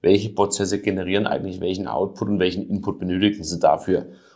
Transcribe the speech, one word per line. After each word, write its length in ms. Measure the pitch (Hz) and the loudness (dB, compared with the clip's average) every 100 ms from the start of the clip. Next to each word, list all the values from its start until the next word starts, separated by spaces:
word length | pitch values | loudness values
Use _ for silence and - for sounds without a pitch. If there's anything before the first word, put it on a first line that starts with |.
welche 280 | 87 101 110 | 4 4 2
Prozesse 520 | 101 101 - 98 101 | 0 0 2 -2 -2
generieren 460 | 104 95 90 98 110 | -2 -2 0 0 0
eigentlich 340 | - 98 92 | -2 -4 -6
welchen 260 | 87 95 92 | -4 -4 -4
Output 420 | 60 98 - 104 | -2 -4 -4 -2
und 100 | 101 | 0
welchen 280 | 92 90 - | 0 -2 -4
Input 300 | 101 101 - | -4 -4 -4
benötigen 460 | 90 92 104 104 | -2 2 2 2
sie 160 | 80 85 | -6 2
dafür. 480 | 80 78 - 92 - - _ | 4 4 2 -2 -2 -18 _